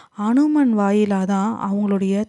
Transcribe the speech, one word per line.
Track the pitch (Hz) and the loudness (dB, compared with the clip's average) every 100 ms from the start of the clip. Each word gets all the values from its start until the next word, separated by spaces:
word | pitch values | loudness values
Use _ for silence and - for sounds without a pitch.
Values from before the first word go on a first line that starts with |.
| - | -20
அனுமன் | - 208 247 302 302 262 214 | -8 0 2 2 2 2 2
வாயிலா | 202 208 208 190 190 | 2 2 2 0 0
தான் | 196 208 226 196 | -2 -2 -4 -4
அவங்களுடைய | 202 208 196 190 196 | -2 0 0 0 -2